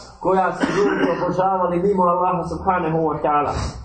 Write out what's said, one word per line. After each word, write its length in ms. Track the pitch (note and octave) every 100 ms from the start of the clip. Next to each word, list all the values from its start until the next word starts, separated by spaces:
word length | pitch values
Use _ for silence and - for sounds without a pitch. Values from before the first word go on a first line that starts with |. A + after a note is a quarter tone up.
| - -
koja 320 | F3 F#3+ F#3
su 120 | - D3 E3
ljudi 280 | - - C#4 E3+
obožavali 640 | F3+ F3+ F#3 F#3+ F3 F3
mimo 200 | G3 F#3+
Allaha 400 | F3 F3 F3+ E3
subhanahu 560 | E3 D#3 G3 F3+ D#3+ D#3+
wa 200 | D#3+ D3
ta'ala. 300 | D#3 D3 C#3 - - -